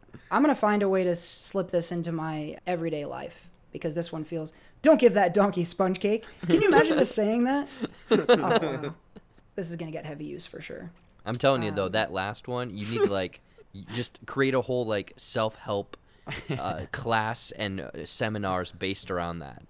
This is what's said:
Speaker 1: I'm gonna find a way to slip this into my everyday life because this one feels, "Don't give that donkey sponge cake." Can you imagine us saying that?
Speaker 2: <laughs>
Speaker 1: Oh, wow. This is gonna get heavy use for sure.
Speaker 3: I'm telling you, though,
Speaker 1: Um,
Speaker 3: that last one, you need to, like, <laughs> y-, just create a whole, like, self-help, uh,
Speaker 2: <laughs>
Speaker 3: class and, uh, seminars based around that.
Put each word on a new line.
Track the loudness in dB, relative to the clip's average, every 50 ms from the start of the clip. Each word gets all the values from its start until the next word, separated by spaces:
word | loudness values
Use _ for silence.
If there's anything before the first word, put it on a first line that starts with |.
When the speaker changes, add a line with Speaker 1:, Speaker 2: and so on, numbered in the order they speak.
| _ -20 -20 -20 -6 -2
Speaker 1:
I'm | 2 4
gonna | 4 4 4
find | 4 2 2 2 4
a | 2 2
way | 2 2 2
to | 2 0
slip | 0 -2 -4 -6 -6 -6 -4 -2 -4 -2 0
this | 0 -2 0 0
into | -2 -4 -4 -4 -4
my | -4 -4 -4 -4 -6 -6 -8 -10 -8 -6
everyday | -4 -2 -2 -2 -2 -2 -4 -4
life | -6 -8 -8 -10 -12 -14 -16 -20 -20 -20 -20 _ _ -10
because | -6 -6 -4 -4
this | -4 -4 -4 -4
one | -8 -8
feels, | -6 -6 -6 -6 -8 -12 -16 -20 -20 -6 2
"Don't | 6 8 8 10
give | 8 6 6
that | 6 4 4 4
donkey | 4 4 4 2 0 -2
sponge | 0 0 0 0 0 0 0
cake." | 0 0 0 0 -2 -6 -16 -6 0 4
Can | 4 6
you | 6 6
imagine | 6 6 6 6 4 4
us | 4 4 4
saying | 4 2 2 2 2 2
that? | 2 2 0 -2 -4 -8 -8 -8 -8
Speaker 2:
<laughs> | -8 -8 -2 2
Speaker 1:
Oh, | 2 4 6 6
wow. | 4 6 6 4 4 2 2 0 -2 -4 -6 -6 -8 -10 _ _ -20 -20 -20 _ _ _ _ _ _
This | -8 -6 -6
is | -6
gonna | -8 -8 -8
get | -10 -10 -10
heavy | -10 -10 -10 -10
use | -10 -8 -6 -6 -8
for | -8 -12
sure. | -14 -12 -12 -12 -14 -16 -18 -20 _ _ _ -14 -8
Speaker 3:
I'm | -8 -4
telling | 0 2 2 2 2 0
you, | -2
though, | -2 -2 -2 0
Speaker 1:
Um, |
Speaker 3:
that | 0 0 0 0 -2
last | -4 -4 -4 -6 -8 -8 -8
one, | -6 -6 -6 -6 -8 -8
you | -6
need | -4 -2 0
to, | 0 0
like, | 0 0 -2 -4 -6 -12 _ _ _ -20
<laughs> | -20 _ -18
y-, | -18 -14 -10 -6
just | -6 -6 -6 -8 -14 -16 -6
create | -2 0 2 2 2
a | 0
whole, | 0 0 -2 -2 -2
like, | 0 -2 -2 -4 -6 -10 -10
self-help, | -8 -4 -2 -2 -2 -2 -4 -6 -6 -4 -4 -4 -4 -6 -10 -20 _ _ _ _ -14 -12 -12 -10 -8 -6 -6 -6
uh, | -4 -6 -6 -6 -8 -10
Speaker 2:
<laughs> |
Speaker 3:
class | -10 -6 -2 0 0 0 0 -2 -4 -6 -6 -8
and, | -6 -6 -4 -4 -4 -6
uh, | -8 -10 -10 -10 -8
seminars | -6 -4 -2 -2 -2 -2 -2 -2 -2 -2 -2 -4 -6
based | -8 -6 -4 -4 -4 -4 -6 -6
around | -4 -4 -4 -4 -6 -8
that. | -10 -12 -16 -18 -20 -20